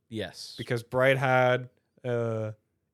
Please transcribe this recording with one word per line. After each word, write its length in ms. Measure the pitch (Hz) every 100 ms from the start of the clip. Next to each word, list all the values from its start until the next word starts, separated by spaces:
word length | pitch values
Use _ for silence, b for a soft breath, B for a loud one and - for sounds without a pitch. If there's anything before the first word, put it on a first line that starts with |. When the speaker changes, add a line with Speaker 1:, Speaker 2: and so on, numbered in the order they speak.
| _
Speaker 1:
Yes. 460 | 113 90 - - -
Speaker 2:
Because 260 | 117 120
bride 360 | 110 127 131 131
had 500 | 135 127 127 127 123 _ _ _
a 500 | 123 120 117 110 110 107 _ _ _